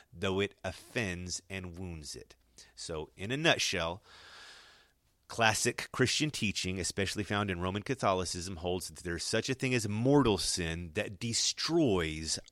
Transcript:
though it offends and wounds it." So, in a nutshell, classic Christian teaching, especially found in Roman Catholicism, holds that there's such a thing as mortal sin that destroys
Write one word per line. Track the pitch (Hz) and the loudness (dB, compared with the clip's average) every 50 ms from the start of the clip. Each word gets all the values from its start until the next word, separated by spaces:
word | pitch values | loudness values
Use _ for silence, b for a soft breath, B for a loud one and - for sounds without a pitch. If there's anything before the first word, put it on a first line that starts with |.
| B B | B B
though | - 85 101 98 92 98 | -10 -4 -2 0 2 2
it | 101 98 - _ - | 0 -2 -4 _ -8
offends | 95 - - - - - 127 110 92 87 87 90 90 85 - - - | -8 -8 -10 -10 -6 -4 -2 -2 -2 -2 -4 -6 -6 -8 -8 -8 -8
and | 95 95 90 90 82 87 | -10 -8 -8 -8 -10 -10
wounds | 95 90 85 80 73 69 - | -10 -8 -10 -10 -10 -12 -12
it." | 62 - - - _ _ _ B B B B B | -14 -14 -18 -20 _ _ _ B B B B B
So, | - - - 82 78 78 - _ | -12 -10 -6 -6 -6 -6 -8 _
in | - 92 107 | -10 -6 -6
a | 131 | -2
nutshell, | 147 160 165 - - - - 98 87 82 82 87 104 B B B B B B B B B B B B B B B B B B B _ _ _ _ _ _ - | 2 4 4 4 4 2 0 0 0 0 -2 -4 -6 B B B B B B B B B B B B B B B B B B B _ _ _ _ _ _ -8
classic | - - 113 110 104 - - 120 - - - - | 0 4 4 4 4 4 2 0 0 -2 -4 -4
Christian | - - 127 - - - 151 151 | 0 2 2 2 2 2 0 -2
teaching, | - - 113 101 - - - 90 92 98 | -2 -2 -2 -2 -2 -2 -4 -4 -2 -2
especially | 85 - - 104 98 - - 107 | -4 -2 -2 -2 -2 -2 -2 -4
found | 101 - 104 101 104 101 | -2 0 0 0 0 0
in | 92 85 | 0 0
Roman | 90 92 95 104 | 0 -2 -2 -2
Catholicism, | - - 131 - - 104 95 92 90 - - 90 85 95 98 | -2 -4 -2 2 4 4 4 4 2 -2 -4 -6 -6 -8 -8
holds | 78 87 90 90 92 - - | -4 -2 -2 -2 -2 -4 -8
that | 78 - - | -10 -8 -6
there's | 87 85 80 | -4 -4 -4
such | - - - 110 - - | -2 0 0 0 0 -2
a | 131 | -2
thing | - 139 127 127 | -2 -2 0 0
as | 120 104 101 | 0 0 0
mortal | 104 110 120 135 143 147 131 117 98 90 | -2 2 4 6 8 8 8 6 4 4
sin | - - - 92 85 82 82 85 87 82 76 | 2 0 0 0 0 -2 -2 -4 -6 -6 -4
that | 104 104 - 98 - | -4 -4 -4 -6 -6
destroys | 120 117 113 - - - - - - - 160 170 156 123 98 90 82 80 78 80 80 80 - - - - | -4 -2 0 0 2 0 0 0 0 2 4 4 6 6 4 4 2 0 -2 -4 -4 -4 -4 -6 -6 -8